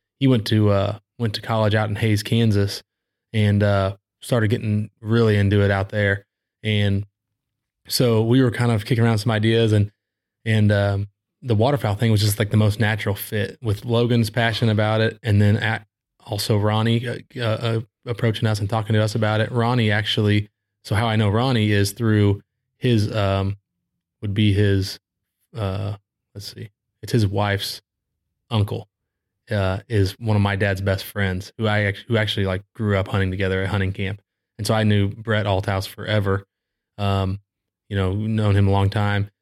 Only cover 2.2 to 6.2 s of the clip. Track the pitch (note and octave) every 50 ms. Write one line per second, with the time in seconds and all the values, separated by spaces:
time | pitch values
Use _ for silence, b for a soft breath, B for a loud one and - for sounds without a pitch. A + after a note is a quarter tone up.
2.2 | G#2 - A#2 A#2 A#2 A2 G2+ G2+ G2 G2 - - - _ _ _ _ _ _ _
3.2 | _ _ - A2 G#2+ G2+ G2+ G2+ G#2 G2+ G2+ G2 F#2+ F#2+ G2+ - _ _ _ _
4.2 | - - C3 A#2+ G#2+ G#2 A2+ A2 A2+ A2 G#2 G#2+ G#2+ G#2 _ _ A2+ G#2+ A2+ A#2
5.2 | A#2 A2 G#2 G#2 G2+ G2+ G#2+ G2+ G2+ G2 G2+ G2 F#2+ G2 - G#2+ G#2 G2 G2+ G2+